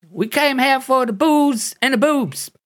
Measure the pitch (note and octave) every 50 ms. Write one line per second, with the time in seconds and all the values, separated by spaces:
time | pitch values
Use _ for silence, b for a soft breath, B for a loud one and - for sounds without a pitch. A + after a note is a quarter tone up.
0 | _ _ F3+ A3 B3+ A3 - D4 D4+ C#4+ C4+ C4 B3+ C#4 C4+ C4 C4 - C4 C4
1 | B3+ A#3 A3 F#3+ D4+ D#4+ D4+ D4 D4 C#4+ C4+ G#3+ - - - _ - C4+ C4+ A3
2 | A#3+ D4+ D4+ C#4+ A#3+ D3 C3+ - - - _ _ _